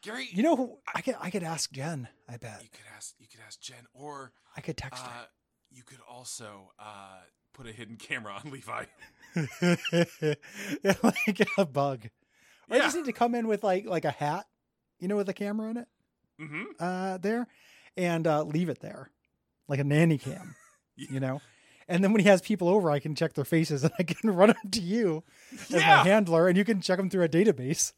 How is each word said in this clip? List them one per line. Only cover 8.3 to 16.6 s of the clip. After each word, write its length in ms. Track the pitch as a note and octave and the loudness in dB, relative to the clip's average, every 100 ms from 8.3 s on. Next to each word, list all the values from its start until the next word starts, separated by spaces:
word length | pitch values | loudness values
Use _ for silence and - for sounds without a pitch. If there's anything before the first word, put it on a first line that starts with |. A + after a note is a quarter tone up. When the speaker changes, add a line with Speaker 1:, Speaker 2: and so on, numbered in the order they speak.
| G2+ | -12
Speaker 1:
on 80 | D3+ | -12
Levi. 340 | C3+ A2+ A2+ - | -16 -12 -10 -12
<laughs> 60 | _ - _ - - | _ -20 _ -8 -4
Speaker 2:
<laughs> 1000 | C#3+ - F3 F3 - E3+ E3+ - D#3 D3 - G3+ G3+ C#4 | -4 -2 0 0 0 0 0 -2 -4 -4 -10 -14 -10 -4
Yeah, 100 | G3 F#3+ | 0 2
like 380 | A#3 - - G3 G3+ - | 2 0 -4 0 0 0
a 80 | F3+ | -2
bug. 440 | C3+ C#3 C3 A2+ _ _ _ _ _ _ | 0 -2 -4 -12 _ _ _ _ _ _
Or 60 | A#3+ | 0
I 20 | |
just 160 | C#4+ D#4 | 2 -2
Speaker 1:
Yeah. 60 | |
Speaker 2:
need 60 | C#4+ | -6
to 60 | |
come 200 | - A#3+ A#3+ | 0 0 0
in 120 | A3+ | -2
with, 160 | G#3 | 0
like, 220 | G#3 F#3 G#3 | 0 0 0
like, 200 | E3+ D3+ | -2 -2
a 60 | |
hat, 340 | - D3 E3+ - _ _ _ _ _ | -2 -4 -4 -8 _ _ _ _ _
you 80 | F3+ | -4
know, 80 | G#3 | -2
with 140 | G3 | -4
a 40 | |
camera 360 | F#3+ G3+ G#3+ A3 | -4 -6 -6 -6
in 60 | A#3+ | -10
it, 100 | A#3+ _ _ _ _ _ | -12 _ _ _ _ _
Speaker 1:
Mm-hmm. 240 | D#3 D3+ | -12 -12